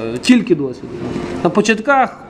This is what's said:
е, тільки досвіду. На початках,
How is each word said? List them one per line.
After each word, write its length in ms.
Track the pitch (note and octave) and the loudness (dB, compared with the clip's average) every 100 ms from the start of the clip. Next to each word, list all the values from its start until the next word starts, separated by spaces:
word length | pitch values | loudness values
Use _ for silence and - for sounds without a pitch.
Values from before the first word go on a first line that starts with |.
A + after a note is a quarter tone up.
| A2+ | -4
е, 40 | A#2+ | -2
тільки 380 | - B3 F#3+ D#3 | 4 4 4 0
досвіду. 380 | C3+ A#2+ - - - - - - | -2 -8 -12 -10 -8 -6 -6 -2
На 60 | F3 | 0
початках, 680 | - G#3+ G#3+ B3+ C4+ B3+ - - | 2 0 0 2 2 2 -4 -18